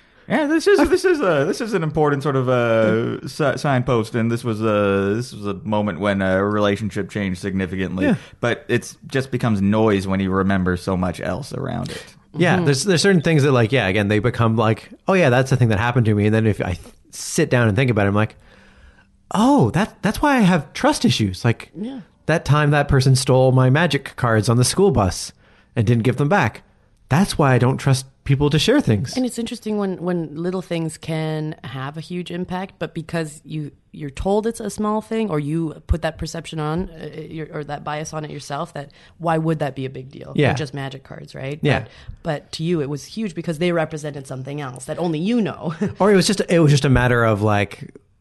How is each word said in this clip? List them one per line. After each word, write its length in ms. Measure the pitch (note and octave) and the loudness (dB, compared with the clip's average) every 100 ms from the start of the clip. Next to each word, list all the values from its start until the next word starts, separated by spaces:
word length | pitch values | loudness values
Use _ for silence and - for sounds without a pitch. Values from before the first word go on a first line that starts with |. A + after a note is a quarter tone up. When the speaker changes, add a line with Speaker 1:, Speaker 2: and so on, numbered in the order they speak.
| _ _ - | _ _ -4
Speaker 1:
Yeah, 180 | - D4 | -2 0
this 200 | D#4+ F#4 | 2 4
is, 220 | G4+ D4+ | 4 4
this 160 | F4+ | 2
is 160 | F#4 D4+ | 2 2
a, 240 | G3+ D3+ | 2 2
this 160 | D3+ G#3 | 0 -2
is 140 | A3+ | -2
an 80 | G3 | -2
important 400 | D#3+ D#3+ D3 C#3+ | -2 0 2 0
sort 120 | D3 C3+ | 0 0
of, 120 | B2+ | 2
uh, 760 | B2 A#2+ A2+ A2 A2 A#2+ A2+ - | 2 2 2 2 2 -2 -6 -8
si-, 300 | - C#3+ B2+ | -4 -2 0
signpost, 560 | D3+ B2+ B2 A#2+ G#2+ | 0 0 2 0 0
and 160 | A#2+ A2+ | -2 -2
this 120 | A#2 | -2
was 200 | A#2+ G#2+ | -4 -2
a, 500 | A2 G#2 G2+ G2 G2 G#2+ | 0 2 2 2 0 -2
this 180 | B2 | -4
was 120 | A2 G2+ | -8 -8
a 60 | F#2+ | -8
moment 360 | G#2+ G#2+ G#2 E2 | -4 -2 -2 -2
when 220 | G2+ G2 | -2 0
a 200 | F#2+ F#2 | 2 2
relationship 680 | G2+ G#2 G#2 G2+ G#2+ G#2 F#2+ | 0 2 0 0 -4 -6 -6
changed 300 | A2 G2 F#2 | -4 -6 -6
significantly. 640 | G2+ F#2+ F#2 F#2+ F#2 F#2 D4 | -4 -4 -4 -4 -4 0 0
Speaker 2:
Yeah. 80 | F3 - - | 0 -4 -6
Speaker 1:
But 240 | A#2+ A2 - | -4 -2 -2
it's 280 | A#2 - - - | -4 -4 -18 -6
just 240 | C3+ C3 | -6 -4
becomes 300 | C3 B2 G#2 | -2 0 0
noise 460 | G2 G#2+ A2+ G2+ F#2+ | 2 2 4 2 0
when 140 | F#2+ | -2
you 100 | F#2+ | 0
remember 480 | F#2+ F#2+ G2 F#2 F2+ | 0 0 0 0 -2
so 180 | - F#2 | -2 -2
much 240 | F2+ F2 | -2 -4
else 320 | - F2+ - | -6 -8 -8
around 380 | - F2 F2 F2 | -8 -6 -6 -8
it. 120 | - - - _ D3+ | -10 -16 -20 _ -2
Speaker 2:
Yeah, 200 | F3 F3+ | 2 2
Speaker 3:
Mm-hmm. 80 | |
Speaker 2:
there's, 200 | D#3+ C3+ | 2 2
there's 180 | G3 E3+ | 2 2
certain 180 | G3 F#3 | 4 4
things 220 | E3 D#3 | 4 2
that, 100 | C#3+ | 4
like, 180 | B2+ A2 | 4 2
yeah, 160 | C3 F#2+ | 2 2
again, 220 | G2+ G2+ | 0 2
they 100 | G#2+ | 2
become 380 | A#2 - A#2 A2+ | 0 0 2 2
like, 320 | A2 A2 - - - | 2 0 -4 -10 0
"Oh 60 | |
yeah, 160 | F#3+ D3+ | 2 4
that's 220 | B2 C3 | 4 2
the 60 | B2+ | 2
thing 120 | A#2+ | 2
that 100 | G2+ | 2
happened 280 | A#2+ B2+ A2 | 2 2 2
to 80 | |
me." 120 | G#2 G#2 | 4 4
And 80 | |
then 120 | A2 A2 | 4 2
if 140 | F#2+ | 0
I 120 | - | -2
th-, 220 | F2 - - _ | -6 -10 -20 _
sit 400 | - - - D#3 | -14 -6 -2 2
down 180 | B2 A2+ | 4 4
and 80 | G2 | 2
think 140 | C3+ | 2
about 160 | G#2+ G2+ | 2 2
it, 20 | |
I'm 60 | |
like, 200 | G2+ G#2+ - - - - _ - _ _ _ - | 2 0 -4 -20 -20 -20 _ -20 _ _ _ -4
"Oh, 360 | - A#3+ C#4 A#2+ | 2 4 4 4
that, 320 | D3 G#3+ - | 2 -2 -2
that's 200 | F#3+ - | -4 0
why 140 | D4 C4 | 2 4
I 40 | |
have 320 | F#3 F3+ - | 4 2 0
trust 320 | - C4+ D4 | 0 0 2
issues." 400 | A#3 - G#2 F2+ | 2 2 -2 0
Like, 260 | A#2+ - - D#3+ | 0 0 -4 -12
Speaker 3:
Yeah. 220 | A3 C4+ - _ - | -10 -10 -16 _ -2
Speaker 2:
that 180 | D#3+ | -2
time 260 | - D3 D3 | 2 2 4
that 180 | D3 C#3+ | 2 2
person 260 | C#3 C3 C3 | 2 4 2
stole 360 | - B2+ C3 | 4 4 4
my 180 | B2+ B2+ | 4 4
magic 440 | D3 F3 C#3 - - | 4 2 -2 -6 -4
cards 320 | A#2+ A2 G2+ | 2 2 4
on 80 | A#2 | 2
the 80 | |
school 260 | B2 - G3 | 2 4 4
bus 420 | B2 F#2 - - - _ _ _ - | 4 2 -2 -10 -16 _ _ _ -2
and 100 | G#2+ | 2
didn't 180 | A#2+ | 2
give 120 | A2+ B2+ | 2 0
them 120 | D3 | 2
back. 340 | G3+ A#2 - - _ _ _ - | 2 2 -2 -18 _ _ _ 0
That's 280 | C#3+ G3 - | 2 2 2
why 140 | C#3+ | 4
I 40 | B2 | 4
don't 180 | B2 C3+ | 4 2
trust 300 | - B2+ - _ | 0 0 -2 _
people 240 | - C3+ D3 | 0 2 2
to 100 | D3+ | 2
share 220 | - C#4+ | 4 4
things. 340 | - G#2+ C3 | 4 2 0
Speaker 3:
And 120 | - B3+ | -2 -4
it's 120 | - | -4
interesting 380 | A#3 A#3+ G#3+ G#3 | -8 -8 -4 -2
when, 220 | G3 F3+ | -2 -4
when 320 | F3 F3 D#3 | -4 -4 -4
little 280 | D3+ F3 F#3 | -6 -6 -6
things 340 | - E3+ D#3+ - | -4 -4 -4 -8
can 580 | - D#3+ D#3 D#3 D#3 D#3+ | -8 -4 -4 -4 -6 -10
have 360 | D3+ C3 C3 D#3 | -12 -12 -10 -12
a 20 | |
huge 300 | D#3 F3 F3 | -10 -10 -8
impact, 460 | F3 F3+ F3+ F#3+ - | -8 -8 -8 -10 -10
but 160 | G3+ | -10
because 480 | E3+ D#3 E3+ D#3 D3 | -10 -6 -6 -6 -10
you, 260 | D3 D#3 C#3+ - _ | -12 -10 -10 -14 _
you're 160 | - C#3+ | -14 -12
told 380 | C3 F#3+ G#3 A3 | -6 -2 0 -2
it's 140 | A3+ | -4
a 100 | G#3 | -8
small 320 | - G#3+ G#3+ | -4 -4 -4
thing, 260 | G#3+ A3 G#3+ | -4 -4 -2
or 100 | D3+ | -4
you 440 | C#3+ D#3+ D#3+ - - | -4 -4 -4 -6 -4
put 140 | F3 | -2
that 160 | D#3+ D#3 | -4 -6
perception 420 | D#3+ E3+ D3 D#3+ | -10 -10 -10 -6
on, 300 | D3+ D#3+ F#3+ | -4 -4 -6
uh, 320 | C#3+ D3 D#3+ | -10 -14 -14
your, 260 | D#3 D#3+ D3+ | -12 -12 -10
or 100 | D#3 | -10
that 200 | D3+ D3 | -10 -10
bias 300 | D#3 D3+ D#3 | -8 -8 -8
on 100 | D#3 | -10
it 60 | D3+ | -10
yourself, 420 | D3 - C#3+ E3+ | -12 -10 -10 -10
that 180 | D3+ C#3+ - - - | -12 -16 -20 -20 -6
why 180 | E3+ D#3+ | -2 0
would 220 | D#3+ D#3+ | 0 0
that 160 | D3 B2+ | -2 -6
be 80 | |
a 60 | - | -8
big 200 | C3+ C3 | -10 -14
deal? 220 | - C#3+ | -16 -6
Speaker 2:
Yeah. 140 | C#3+ C#3 | 0 2
Speaker 3:
They're 80 | - | 2
just 160 | C#3 | -4
magic 320 | C#3+ C3+ C3+ | -10 -10 -12
cards, 300 | - - D3 | -16 -18 -16
right? 240 | - C3+ D3+ | -12 -10 -2
Speaker 2:
Yeah. 200 | D3 A2 | 0 0
Speaker 3:
But, 100 | A2 - - - | -2 -16 -20 -12
but 300 | E3+ D3 - | -8 -8 -8
to 100 | - | -6
you, 160 | D#3+ E3+ | -2 -2
it 80 | C3+ | -4
was 160 | D3 | -8
huge 300 | - G#3+ A3 | -10 -8 -8
because 240 | E3+ E3 D3+ | -8 -6 -2
they 140 | F3+ | 0
represented 540 | E3+ D#3 D#3 D3 C#3+ C3 | 0 -2 -6 -10 -10 -12
something 320 | C3 C3 D3 | -12 -10 -8
else 240 | C#3 B2 C#3+ | -10 -10 -8
that 120 | D#3 | -4
only 200 | F3 D#3 | -2 -2
you 240 | F#3 A#3+ | 0 0
know. 320 | F3+ - D#3 - G3 | 0 -4 -8 -4 -4
<laughs> 120 | - | 2
Speaker 2:
Or 120 | G3 | 4
it 60 | G3 | 4
was 100 | E3+ | 4
just, 140 | G3 - | 0 2
it 120 | E3+ | 4
was 100 | D3+ | 6
just 160 | D3 C#3+ | 6 4
a 40 | |
matter 320 | B2+ B2 A#2+ | 4 4 4
of, 180 | A2+ G2+ | 2 2
like, 520 | G#2+ G2+ G2+ - - - _ _ | 2 2 -2 -6 -18 -20 _ _